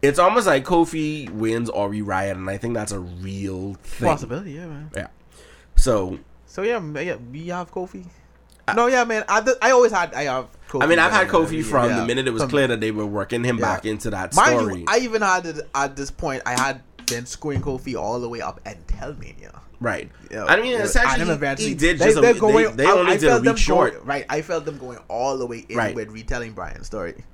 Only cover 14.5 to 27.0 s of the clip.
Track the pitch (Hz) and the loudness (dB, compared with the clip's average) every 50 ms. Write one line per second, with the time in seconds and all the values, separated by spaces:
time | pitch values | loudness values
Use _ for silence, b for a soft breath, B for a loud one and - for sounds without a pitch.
14.5 | - - - - 95 90 - 175 202 233 254 240 220 220 214 196 185 180 175 170 | 4 4 0 0 -2 -4 -2 0 0 0 0 0 -2 0 0 2 0 0 -2 -6
15.5 | 156 151 - - - 139 139 143 139 139 139 139 - - - 156 131 131 - - | -10 -10 -12 -6 -2 -2 -2 -2 -4 -8 -10 -10 -8 -6 -6 -6 -6 -4 -4 -2
16.5 | 123 123 131 139 135 131 - - - - - - 120 117 123 123 - - - 151 | -2 0 0 -2 -2 -6 -12 -20 -20 -8 -6 -6 -6 -6 -8 -10 -14 -10 -8 -4
17.5 | 143 - - 147 135 127 - 135 123 95 78 101 113 123 120 117 117 117 73 - | -4 -4 -4 -4 -6 -6 -6 -8 -8 -6 -4 -4 -4 -4 -6 -8 -8 -8 -8 -8
18.5 | - - - 101 90 87 82 - - - 143 135 151 - - - - - - - | -10 -10 -14 -14 -14 -14 -6 -6 -6 -6 -6 -12 -12 -12 -14 -16 -16 -18 -20 -20
19.5 | - - - - - - 120 117 101 78 - - - - - - - 107 104 - | -20 -20 -20 -20 -14 -6 -4 -4 -4 -4 -8 -12 -16 -20 -20 -14 -10 -6 2 2
20.5 | 151 196 226 254 247 226 202 180 - - 240 - - - - 175 160 147 147 139 | 2 2 2 0 -2 -2 -2 2 2 4 4 4 2 2 0 0 0 -2 -2 -4
21.5 | 139 135 214 - 180 156 143 170 175 135 165 208 220 - - 240 233 185 214 214 | -2 -2 -4 -4 -2 0 2 2 2 4 6 6 6 6 6 6 6 4 4 4
22.5 | 208 220 226 214 - 113 135 175 202 185 180 180 185 - 151 151 143 - 123 - | 6 6 4 4 2 2 4 6 6 6 6 4 2 4 4 4 4 6 4 2
23.5 | - 220 - - 190 180 156 120 - - - 120 143 143 - - 135 151 156 - | 4 4 4 4 6 4 4 2 0 -6 -6 -6 -6 -6 -4 -4 -4 -6 -4 -4
24.5 | 175 165 147 156 147 135 131 123 123 113 - - - 117 123 135 135 131 123 120 | -4 -4 -4 -6 -10 -10 -12 -14 -14 -14 -14 -10 -6 -4 -2 -2 -2 -2 -4 -6
25.5 | 120 117 117 - 110 117 117 104 - 120 107 107 107 110 110 - 131 123 117 113 | -8 -10 -12 -6 -4 -2 -2 -2 -2 -6 -8 -10 -12 -14 -6 -4 -4 -4 -4 -8
26.5 | 107 95 90 82 - - - - - 107 | -10 -10 -10 -10 -10 -12 -12 -10 -8 -6